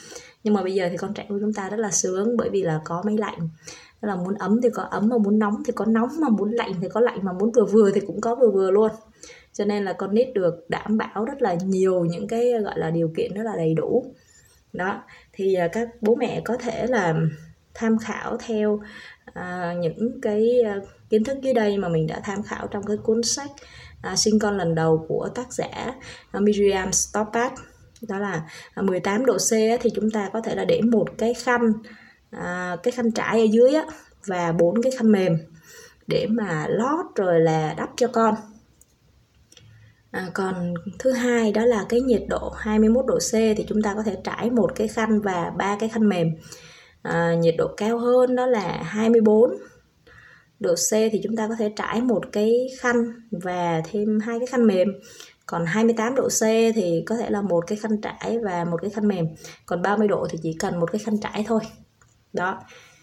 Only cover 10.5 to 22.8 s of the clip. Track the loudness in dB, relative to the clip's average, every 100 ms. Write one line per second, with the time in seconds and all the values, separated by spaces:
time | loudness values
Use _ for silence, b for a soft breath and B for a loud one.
10.5 | 0 -6 -6 -2 -2 -2 -4 -6 -2 -2
11.5 | 0 0 2 2 2 0 -2 -4 0 2
12.5 | 0 -2 -4 -2 0 -2 -2 -4 -4 -6
13.5 | -2 0 0 0 0 -2 b b b b
14.5 | b _ -6 -6 -6 B B B -4 0
15.5 | 2 0 -2 -6 -2 0 2 0 -4 -4
16.5 | -4 -4 -4 -2 0 2 2 0 B B
17.5 | -20 _ -4 0 0 -2 -8 -8 -8 -4
18.5 | -2 0 -2 -6 B B B -18 -12 -10
19.5 | -6 -6 -4 -4 -2 -4 -4 -2 0 2
20.5 | 4 2 -2 -8 B _ 0 0 -2 0
21.5 | 2 2 0 0 0 -2 -4 -8 -8 -8
22.5 | -8 -8 -8